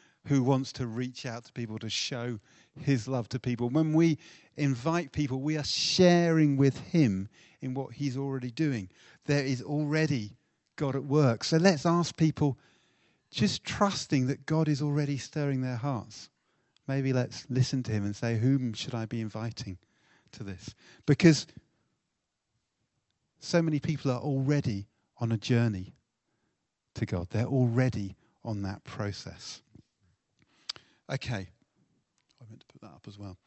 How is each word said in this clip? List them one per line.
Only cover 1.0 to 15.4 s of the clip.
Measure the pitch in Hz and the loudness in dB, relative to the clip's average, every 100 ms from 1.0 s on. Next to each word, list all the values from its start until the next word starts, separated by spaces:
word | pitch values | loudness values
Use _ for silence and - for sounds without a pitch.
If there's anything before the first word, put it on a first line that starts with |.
| 127 127 131 | -8 -8 -12
out | 117 117 | -12 -14
to | |
people, | - 117 110 | -10 -10 -8
to | 110 | -6
show | - - 127 120 113 - _ _ - | -6 -4 -4 -6 -6 -10 _ _ -8
his | - 135 107 | 0 2 2
love | 131 107 | -4 -4
to | 131 | -6
people. | - 117 120 | -4 -2 0
When | 139 160 | 2 4
we | 156 170 160 - - _ - | 4 4 2 -4 -20 _ -2
invite | 143 123 135 165 151 | 0 0 0 -2 -2
people, | - 143 131 | -4 -2 -2
we | 139 156 | -2 -4
are | |
sharing | 143 - - - 180 175 170 160 151 139 | -4 -4 -2 6 8 8 6 4 4 6
with | 139 131 - | 4 2 -2
him | 175 135 95 98 - _ _ | 2 4 2 -4 -12 _ _
in | 135 | -8
what | 127 131 | -6 -8
he's | 117 139 127 | -6 -6 -4
already | 139 135 123 | -4 -6 -8
doing. | 117 160 127 92 - - - - | -2 0 0 -6 -14 -20 -20 0
There | 143 | 0
is | 135 127 | 2 -4
already | 104 147 147 156 156 139 104 - _ _ _ - | -2 -4 0 0 2 0 -4 -12 _ _ _ -6
God | 143 135 | -4 -2
at | |
work. | 139 143 139 113 | 0 4 6 4
So | - 160 | 2 4
let's | 185 156 170 | 6 4 2
ask | 170 170 - | 2 0 0
people, | 160 - 147 123 _ _ _ _ _ _ _ | 0 2 -2 -2 _ _ _ _ _ _ _
just | - 214 - | -2 0 -2
trusting | - - 202 185 - 143 127 | -8 0 0 0 -2 0 0
that | 139 - | -4 -2
God | 160 156 | 0 2
is | 143 | 0
already | 147 143 143 143 | 0 -2 -2 -4
stirring | - 156 | -6 -4